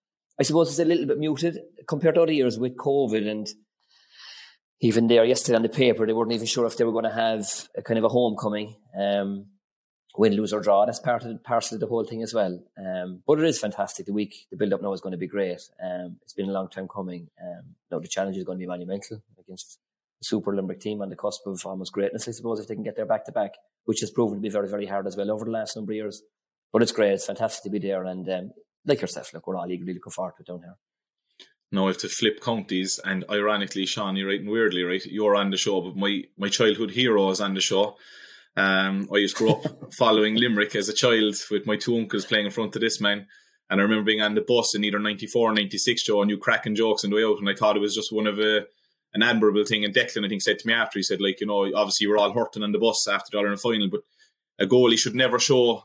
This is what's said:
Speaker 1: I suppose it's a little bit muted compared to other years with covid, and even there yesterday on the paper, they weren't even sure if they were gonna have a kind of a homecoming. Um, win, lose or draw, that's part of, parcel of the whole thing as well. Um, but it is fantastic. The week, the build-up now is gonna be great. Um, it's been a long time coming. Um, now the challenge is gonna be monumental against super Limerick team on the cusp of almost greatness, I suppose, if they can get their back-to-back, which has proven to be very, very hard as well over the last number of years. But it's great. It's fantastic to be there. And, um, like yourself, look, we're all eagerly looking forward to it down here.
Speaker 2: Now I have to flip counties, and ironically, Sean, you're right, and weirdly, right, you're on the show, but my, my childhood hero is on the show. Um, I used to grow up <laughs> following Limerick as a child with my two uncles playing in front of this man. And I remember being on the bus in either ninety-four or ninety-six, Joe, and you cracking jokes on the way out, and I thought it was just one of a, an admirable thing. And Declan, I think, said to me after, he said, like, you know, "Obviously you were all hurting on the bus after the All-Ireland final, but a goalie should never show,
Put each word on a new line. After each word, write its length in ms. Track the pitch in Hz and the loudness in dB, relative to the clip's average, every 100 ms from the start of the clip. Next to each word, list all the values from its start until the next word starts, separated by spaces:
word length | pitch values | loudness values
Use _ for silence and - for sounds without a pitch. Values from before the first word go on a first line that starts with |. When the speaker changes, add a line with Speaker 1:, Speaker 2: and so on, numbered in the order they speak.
| _ _ _ - | _ _ _ -2
Speaker 1:
I 40 | |
suppose 260 | 139 160 165 | 2 4 4
it's 100 | 143 | 2
a 60 | 165 | 2
little 200 | 170 139 | 2 0
bit 140 | 147 | -2
muted 400 | 156 139 165 165 - - - | -2 -2 -2 -4 -10 -18 -8
compared 280 | 147 160 160 | 0 4 4
to 80 | |
other 80 | 165 | 4
years 260 | 156 127 107 | 4 2 0
with 200 | 123 127 | -4 -2
covid, 520 | 143 139 131 110 107 | 0 2 2 0 0
and 180 | 107 104 - _ _ _ _ _ - - - - _ _ _ | -4 -8 -12 _ _ _ _ _ -20 -20 -20 -20 _ _ _
even 260 | 117 110 117 | 2 4 6
there 180 | 117 113 | 6 6
yesterday 320 | 127 - 117 | 4 4 4
on 60 | |
the 60 | 113 | 2
paper, 360 | - 127 113 110 | 2 4 4 2
they 80 | |
weren't 180 | 113 113 | 0 0
even 160 | 117 117 | -2 -2
sure 180 | 127 117 | 0 0
if 120 | 110 | 2
they 80 | 117 | 0
were 80 | |
gonna 200 | 113 113 | 0 -2
have 320 | 107 113 110 104 - - - | 0 0 0 -2 -6 -6 -8
a 40 | |
kind 160 | - 113 | -2 2
of 80 | 110 | 2
a 40 | |
homecoming. 680 | 113 120 104 113 104 107 113 _ 98 | 4 2 0 -4 -4 -6 -12 _ -4
Um, 500 | 101 101 98 98 202 _ _ _ _ _ _ - | 0 0 0 -6 -10 _ _ _ _ _ _ 2
win, 160 | 107 | 2
lose 200 | 101 107 | 2 0
or 80 | 107 | 0
draw, 240 | 101 98 104 | 2 4 4
that's 140 | 113 | 0
part 240 | 135 120 | -2 -2
of, 200 | 123 110 | -4 -12
parcel 320 | - 117 - 113 | -4 -2 -2 -4
of 60 | |
the 60 | 107 | -4
whole 180 | 117 110 | -4 -4
thing 180 | 113 | -6
as 100 | 113 | -4
well. 240 | 117 98 87 - - | 0 0 -2 -12 -14
Um, 440 | 95 92 90 90 - | -8 -6 -8 -4 0
but 100 | 151 | 2
it 80 | 160 | 2
is 140 | - | 0
fantastic. 460 | 107 101 101 - 98 | -2 -4 -6 -6 -6
The 80 | |
week, 340 | 101 104 - - | -4 -4 -8 -14
the 60 | 92 | -4
build-up 260 | 104 98 | -2 -2
now 120 | 98 | -4
is 80 | 95 | -6
gonna 160 | 95 90 | -6 -8
be 100 | 90 | -6
great. 340 | 101 95 87 - - | -4 -4 -4 -12 -12
Um, 360 | 92 90 90 90 | -8 -8 -10 -14
it's 100 | - | -14
been 160 | - 98 | -8 -4
a 60 | |
long 160 | 98 92 | -4 -6
time 180 | - 95 | -8 -10
coming. 420 | 101 92 90 82 - | -10 -10 -10 -14 -16
Um, 340 | 92 87 - - - | -14 -14 -18 -20 -10
now 80 | 82 | -10
the 80 | 87 | -6
challenge 300 | - 98 95 | -4 -4 -4
is 80 | 90 | -8
gonna 140 | 92 | -8
be 60 | 90 | -8
monumental 560 | 90 87 98 - 110 - _ | -10 -8 -10 -10 -16 -18 _
against 420 | 90 92 - - _ _ _ _ | -20 -18 -18 -20 _ _ _ _
super 340 | - 110 95 98 | -4 -2 0 -2
Limerick 240 | 95 92 | -2 -6
team 220 | 110 104 | -8 -6
on 80 | 98 | -8
the 60 | 90 | -6
cusp 300 | 104 - 101 | -6 -6 -8
of 200 | 95 95 | -10 -8
almost 260 | 95 92 | -10 -8
greatness, 360 | - 98 113 - | -2 -2 -2 -8
I 40 | |
suppose, 280 | 117 120 107 | -8 -6 -6
if 80 | 107 | -6
they 80 | 104 | -8
can 80 | |
get 120 | 107 107 | -8 -6
their 100 | 110 | -2
back-to-back, 460 | 110 - 120 101 - _ _ - | -2 -2 -4 -4 -6 _ _ -4
which 140 | 110 | -4
has 100 | - | -2
proven 260 | - 113 101 | 0 0 0
to 40 | |
be 80 | 107 | -4
very, 200 | 104 101 | -2 -2
very 160 | 104 101 | -4 -4
hard 220 | 98 98 | -4 -4
as 80 | 95 | -4
well 140 | 101 | -4
over 140 | 107 110 | -4 -4
the 60 | |
last 240 | 113 107 - | -6 -6 -8
number 160 | 104 | -8
of 60 | 107 | -6
years. 260 | 107 101 - _ _ _ _ | -8 -10 -18 _ _ _ _
But 100 | 110 | 2
it's 100 | 113 | 2
great. 220 | - 104 | 4 4
It's 120 | 98 - | 4 -2
fantastic 380 | 95 110 - | -2 -4 -4
to 60 | 104 | -6
be 100 | 101 | -4
there. 240 | 95 95 | -2 -4
And, 240 | 92 92 90 | -4 -6 -4
um, 220 | 92 95 - _ _ - | -6 -6 -14 _ _ 0
like 160 | 143 | 0
yourself, 320 | - - - | 0 -6 -10
look, 140 | 80 87 | -12 -6
we're 100 | 92 | -6
all 120 | 87 | -4
eagerly 240 | 90 87 | -6 -6
looking 180 | 90 - | -8 -10
forward 220 | - 92 - | -8 -8 -10
to 60 | |
it 40 | 87 | -14
down 140 | 90 | -14
here. 140 | 85 101 _ _ _ _ _ _ - _ _ | -14 -20 _ _ _ _ _ _ -20 _ _
Speaker 2:
Now 140 | 101 95 | 0 0
I 20 | |
have 100 | 92 | 0
to 100 | 98 | -4
flip 320 | - 113 - | -2 0 0
counties, 580 | - 113 98 92 95 - | -2 -4 -2 -2 -2 -4
and 220 | 95 95 - | -4 -6 -2
ironically, 560 | 104 104 104 98 98 92 | -2 0 0 -2 -4 -4
Sean, 300 | - 101 95 | -4 -4 -4
you're 140 | 98 | -2
right, 100 | 101 | -4
and 100 | 104 | -2
weirdly, 340 | 110 110 87 | 0 0 0
right, 200 | 87 95 - | -2 -4 -4
you're 300 | 104 107 101 | -2 2 2
on 140 | 98 | 2
the 80 | 95 | 0
show, 240 | - 95 | 0 -2
but 140 | 87 95 | -2 -2
my, 260 | 98 101 - - | -2 -2 -6 -6
my 100 | 98 | -2
childhood 440 | - 113 101 110 | 2 2 2 0
hero 380 | 101 127 107 95 | 0 2 4 4
is 100 | 95 | 2
on 140 | 101 95 | -2 -2
the 60 | |
show. 360 | 90 98 104 - - - - - _ - | 0 2 2 -2 -18 -20 -20 -20 _ 0
Um, 540 | 98 95 98 98 101 | 2 4 2 0 0
I 40 | 101 | 2
used 200 | 98 - | 2 2
to 60 | |
grow 100 | 110 107 | 2 2
up 380 | - - - | 0 -8 -10
<laughs> 40 | - | 0
following 380 | 120 110 107 107 | 4 4 4 2
Limerick 400 | 123 104 104 110 | 2 2 2 0
as 120 | 101 | -2
a 60 | |
child 420 | 107 123 113 107 101 - | 2 4 4 2 0 -2
with 140 | 104 104 | -2 0
my 100 | 104 | -2
two 220 | - 117 | 0 -2
uncles 280 | 107 107 98 | 0 -4 0
playing 200 | 110 101 | 0 0
in 60 | |
front 240 | 101 107 - | -2 -4 -2
of 60 | |
this 200 | 113 - | -2 0
man. 260 | 104 104 98 - _ _ - | 0 -2 -6 -20 _ _ -2
And 120 | 95 | 2
I 20 | |
remember 220 | 104 110 104 | 4 4 2
being 160 | 107 | 2
on 140 | 107 107 | 2 0
the 100 | - | 2
bus 280 | 120 110 104 | 2 2 0
in 80 | |
either 160 | 104 104 | 0 0
ninety-four 500 | 107 101 113 120 117 | -2 -4 -2 2 2
or 40 | |
ninety-six, 500 | 107 101 101 - 117 | 2 0 -2 0 0
Joe, 180 | - 104 | 2 2
and 80 | 101 | 2
you 80 | 101 | 2
cracking 380 | - 110 - 104 | 0 0 0 0
jokes 280 | 113 107 | 2 2
on 60 | 104 | 0
the 60 | 104 | 2
way 80 | |
out, 160 | 110 107 | 2 2
and 100 | 101 | 0
I 60 | 101 | 2
thought 200 | 107 104 | 2 2
it 40 | |
was 140 | 104 107 | 0 -2
just 180 | 104 | -4
one 140 | 107 107 | -2 0
of 120 | 101 | 2
a, 260 | 107 107 101 _ _ _ _ 104 | 2 2 0 _ _ _ _ 0
an 80 | |
admirable 420 | 113 117 107 101 104 | 2 4 4 4 2
thing. 180 | 110 | 0
And 120 | 104 101 | 0 0
Declan, 300 | 120 - 101 | 0 0 -4
I 40 | |
think, 120 | 101 | -2
said 180 | 101 104 | 0 0
to 80 | 117 | 0
me 60 | |
after, 260 | 117 214 202 | 0 0 -2
he 40 | |
said, 180 | 185 98 | -2 0
like, 180 | 98 95 | 0 0
you 60 | 104 | -2
know, 180 | 104 98 | 0 0
"Obviously 320 | 98 104 95 104 | 0 0 0 2
you 60 | |
were 60 | 104 | 4
all 160 | 101 | 2
hurting 300 | 110 113 - | 2 -4 -4
on 100 | 104 | -2
the 40 | 104 | 2
bus 300 | 113 107 - | 2 2 0
after 220 | 101 - | -2 -2
the 60 | 104 | -2
All-Ireland 240 | 104 101 | -2 -2
final, 280 | 120 113 101 | -2 0 0
but 120 | 101 - _ _ _ _ - | -4 -8 _ _ _ _ -2
a 80 | - | 4
goalie 300 | 180 123 113 | 6 6 4
should 180 | - 113 | 2 2
never 240 | 131 120 | 2 2
show, 440 | - 135 120 110 | 4 4 4 2